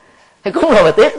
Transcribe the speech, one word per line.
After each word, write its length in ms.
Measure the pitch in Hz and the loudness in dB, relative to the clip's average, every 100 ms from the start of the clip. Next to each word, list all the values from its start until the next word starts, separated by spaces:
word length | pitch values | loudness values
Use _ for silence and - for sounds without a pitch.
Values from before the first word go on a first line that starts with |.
| _ _ _ _ | _ _ _ _
thì 80 | 202 | -8
cũng 200 | 302 330 | -4 0
rồi 120 | 233 | 2
mà 80 | 165 | 2
tiếc, 220 | 151 285 | 2 0